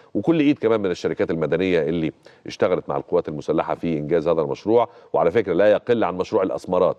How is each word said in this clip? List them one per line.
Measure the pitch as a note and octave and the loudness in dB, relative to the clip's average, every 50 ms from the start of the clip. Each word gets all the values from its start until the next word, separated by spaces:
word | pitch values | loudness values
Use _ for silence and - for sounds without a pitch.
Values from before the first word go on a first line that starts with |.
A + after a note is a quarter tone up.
| - _ - | -20 _ -8
وكل | G#2+ G2+ - E3 E3 | -2 0 0 2 2
إيد | C#3 C#3+ D3 - | 2 2 2 2
كمان | - A2 A2+ A2 | 0 0 0 0
من | G2+ F#2 | 0 -2
الشركات | F2 - - F2+ D#2 - G2+ F2 | -4 -2 -4 -4 -2 -2 -2 -2
المدنية | F2 E2 D#2 D2 D2 E2 F#2 F#2+ F2+ E2 | -2 -2 0 0 0 0 0 2 2 0
اللي | D2+ D2 E2+ E2+ D#2+ D2+ - _ _ - - _ _ | 0 0 -2 -2 -2 -4 -6 _ _ -20 -20 _ _
اشتغلت | - - - A2+ G2 F2+ D#2 - - | -16 -4 -2 0 0 0 -2 -2 -4
مع | D2 | -6
القوات | C#2+ C2+ - F2 F2 E2 - | -6 -4 -2 -2 -2 0 -2
المسلحة | D#2 D2 - - D#2 E2 D#2+ - D#2 | -6 -6 -4 -2 -2 -2 -2 -2 -4
في | - - E2+ E2 | -4 -4 -4 -4
إنجاز | D2 D2+ D2 E2+ E2+ D2 | -4 -2 0 0 0 2
هذا | E2 E2 D#2+ | 0 0 0
المشروع. | D#2 C#2+ C#2 - - G2 A2+ A#2+ A#2 - - - - - - | 0 -2 -6 -6 -2 0 2 2 2 0 -4 -12 -10 -4 -2
وعلى | C#2+ E2 E2+ | 0 0 2
فكرة | E2+ A#2 G2+ F#2+ E2+ | 2 0 0 0 2
لا | E2 G2+ G#2+ | 2 4 4
يقل | G#2 F2+ - - A#2+ A2+ G#2 | 4 2 2 0 0 0 0
عن | F2 F2+ | -2 -2
مشروع | F2+ F2+ - A2 A#2 F#2+ | -4 -4 -2 0 0 0
الأسمرات | F#2 B1+ - - - F2+ F2+ F2+ E2 - | 0 -4 -6 -4 -2 0 2 2 2 0